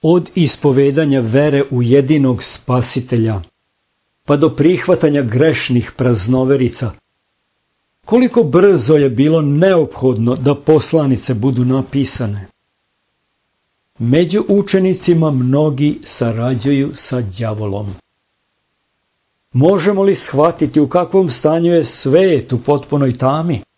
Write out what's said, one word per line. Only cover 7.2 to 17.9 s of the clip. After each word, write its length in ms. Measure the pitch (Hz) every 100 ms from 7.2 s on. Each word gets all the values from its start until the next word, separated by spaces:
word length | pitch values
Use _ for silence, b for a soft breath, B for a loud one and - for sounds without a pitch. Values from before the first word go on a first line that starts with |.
| _ _ _ _ _ _ _ _ -
koliko 380 | 233 247 240
brzo 520 | 151 151 202 175 113 151
je 140 | 139
bilo 320 | 117 147 160
neophodno 920 | 147 143 185 180 151 - 131 113 117 131
da 200 | 131 143
poslanice 760 | - 156 - 160 143 120 -
budu 320 | 120 127 123 123
napisane. 840 | 131 131 143 131 - 113 101 98 _ _ _ _ _ _ _ _ _ _ _ _ _ _ _
Među 440 | 117 143 175 202 214
učenicima 840 | 202 202 190 190 185 - 170 160
mnogi 680 | 135 123 139 151 135 147 147
sarađuju 880 | - - 117 113 120 127 135 139 135 127
sa 260 | - 127 110 95
đavolom. 540 | 113 107 104 98 104